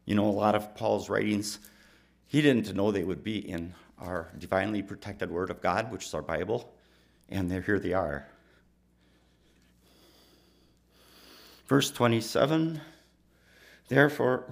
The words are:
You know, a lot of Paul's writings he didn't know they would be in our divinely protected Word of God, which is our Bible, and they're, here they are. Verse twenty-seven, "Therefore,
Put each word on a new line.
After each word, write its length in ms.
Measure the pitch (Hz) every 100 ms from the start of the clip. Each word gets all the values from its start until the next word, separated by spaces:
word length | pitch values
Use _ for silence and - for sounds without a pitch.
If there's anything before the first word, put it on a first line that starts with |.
| -
You 100 | 104
know, 120 | 104
a 40 |
lot 240 | 101 107 104
of 200 | 107 -
Paul's 340 | 110 104 92
writings 500 | 104 107 104 104 - - - - _ _ _ -
he 80 | 143
didn't 320 | 147 120 104
know 160 | 98 104
they 140 | 98
would 200 | 90 87
be 140 | 107 107
in 380 | - 87 87 - - -
our 320 | 87 90 80 -
divinely 420 | 90 95 101 104
protected 480 | 101 101 104 - 87
Word 220 | 85 92
of 100 | 85
God, 300 | 92 95 120
which 160 | 95 -
is 80 | 78
our 80 |
Bible, 500 | 76 80 92 120 - - _ _ _ _ -
and 180 | 95 90
they're, 140 | 92
here 160 | 90 98
they 160 | 90
are. 340 | 92 80 71 - - _ _ _ _ _ _ _ _ _ _ _ _ _ _ _ _ - _ _ _ _ _ _ _ _ _ - - - - - - -
Verse 240 | 135 131
twenty-seven, 880 | - 120 117 110 - 147 160 165 156 - - _ _ _ _ _ _ - - -
"Therefore, 580 | 135 147 143 123 127 -